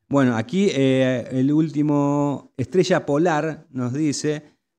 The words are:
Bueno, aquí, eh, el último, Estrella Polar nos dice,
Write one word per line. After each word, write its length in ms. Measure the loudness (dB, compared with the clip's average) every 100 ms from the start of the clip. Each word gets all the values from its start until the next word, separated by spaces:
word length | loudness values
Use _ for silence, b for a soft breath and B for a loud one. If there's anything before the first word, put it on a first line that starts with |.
| -2
Bueno, 280 | 2 2 0
aquí, 320 | -2 0 0
eh, 560 | 2 2 2 2 -2 -4
el 220 | -2 2
último, 1000 | 2 0 0 0 2 0 0 -2 -4 -10 -8
Estrella 480 | -2 0 2 0 0
Polar 600 | 0 2 0 -4 -8 -12
nos 240 | -6 -6
dice, 500 | -2 -2 -2 -4 -6 B B _